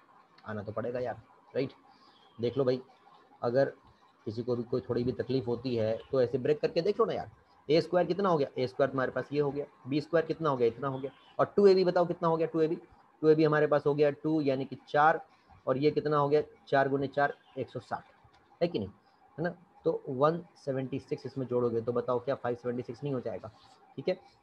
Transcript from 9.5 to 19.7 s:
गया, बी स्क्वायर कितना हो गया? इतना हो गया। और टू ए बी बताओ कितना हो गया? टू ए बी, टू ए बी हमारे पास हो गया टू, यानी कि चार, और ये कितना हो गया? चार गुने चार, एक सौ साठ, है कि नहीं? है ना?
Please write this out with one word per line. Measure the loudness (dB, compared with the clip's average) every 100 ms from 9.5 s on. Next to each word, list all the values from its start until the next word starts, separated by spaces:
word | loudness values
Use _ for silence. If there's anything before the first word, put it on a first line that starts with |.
गया, | -4 -8 _ -4
बी | -4
स्क्वायर | 0 0 0
कितना | -2 0
हो | 2
गया? | 2
इतना | 0 -4
हो | -6
गया। | -8 -12 -6 -2
और | 0 6
टू | 8
ए |
बी | 8
बताओ | 4 2 0
कितना | 0 0
हो | 0
गया? | 0
टू | 0
ए | 0
बी, | -2 -10 _ _ 2
टू | 4
ए |
बी | 6
हमारे | 6 4 4
पास | 2 2
हो |
गया | 4 2
टू, | 2 -2 0
यानी | 0 -2
कि | -4 -10 -2
चार, | 4 4 4 -4 _ _ -8 -4
और | 2
ये | 2
कितना | 2 0 2
हो | 2
गया? | 2 0 -10 -2
चार | 0 2
गुने | 0 -2
चार, | 0 -2 -2 _ -12
एक | -10
सौ | -12
साठ, | -8 -10 -10 _ _ _ _ -4
है | -4
कि | -2
नहीं? | -6 -12 _ _ _ -8
है |
ना? | -8 -8 _